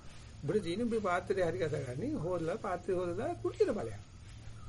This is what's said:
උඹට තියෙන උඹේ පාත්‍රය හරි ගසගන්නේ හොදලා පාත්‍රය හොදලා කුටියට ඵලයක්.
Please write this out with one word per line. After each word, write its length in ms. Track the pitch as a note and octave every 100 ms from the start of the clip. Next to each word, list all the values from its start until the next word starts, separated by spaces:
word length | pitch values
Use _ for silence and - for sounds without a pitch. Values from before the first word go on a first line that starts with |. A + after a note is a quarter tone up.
| - - - -
උඹට 240 | C#3 G#3
තියෙන 200 | E3+ F#3
උඹේ 200 | A#3+ A3+
පාත්‍රය 400 | G3 F3+ F#3 F#3+
හරි 180 | E3 F#3
ගසගන්නේ 540 | D#3 D3+ B2 B2+ B3+ D4
හොදලා 380 | D#3+ F3 D#3+ D3+
පාත්‍රය 340 | - F3+ -
හොදලා 360 | F3+ F3+ F3 D4 F4
කුටියට 360 | F4 - F4+
ඵලයක්. 280 | G#3 - - - - - - - -